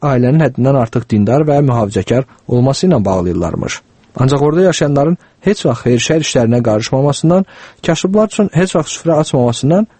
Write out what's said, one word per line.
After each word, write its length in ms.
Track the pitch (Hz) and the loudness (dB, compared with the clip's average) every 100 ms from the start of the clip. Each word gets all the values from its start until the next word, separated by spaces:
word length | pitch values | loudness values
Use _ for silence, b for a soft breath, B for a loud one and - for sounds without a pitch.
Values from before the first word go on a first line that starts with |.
ailənin 420 | 147 127 123 156 | -2 0 2 2
həddindən 360 | 143 123 131 139 | 2 0 0 2
artıq 260 | 113 120 - | 0 -4 -2
dindar 360 | 107 104 139 151 | 0 2 2 2
və 100 | 143 143 | 2 2
mühafizəkar 540 | 120 104 101 92 120 131 b b | 0 -2 -2 -2 -2 -4 b b
olması 400 | 123 131 135 185 | 0 0 0 0
ilə 120 | 135 98 | 2 0
bağlayırlarmış. 720 | 95 90 87 82 - - - _ _ _ - | 0 -2 -2 -4 -4 -8 -10 _ _ _ -2
Ancaq 280 | 131 139 | 0 2
orada 180 | 147 165 | 0 2
yaşayanların 560 | 185 - 147 139 151 175 b b 190 | 2 0 0 0 0 -2 b b -4
heç 180 | 208 151 | -2 -2
vaxt 220 | 117 120 | -2 0
xeyir-şər 360 | 120 - 160 151 | 0 0 -2 0
işlərinə 340 | 131 117 123 | 0 0 0
qarışmamasından, 840 | 117 107 117 135 143 139 160 185 196 B B B - | 0 -2 -2 0 0 0 2 2 0 B B B -4
kasıblar 440 | 160 - 214 214 | -2 0 0 0
üçün 180 | - 202 | 0 -2
heç 220 | 156 180 175 | 0 0 -2
vaxt 160 | 147 - | -4 -6
süfrə 240 | 165 151 | -2 0
açmamasından 640 | 156 139 120 117 135 180 220 | 0 0 0 0 0 0 0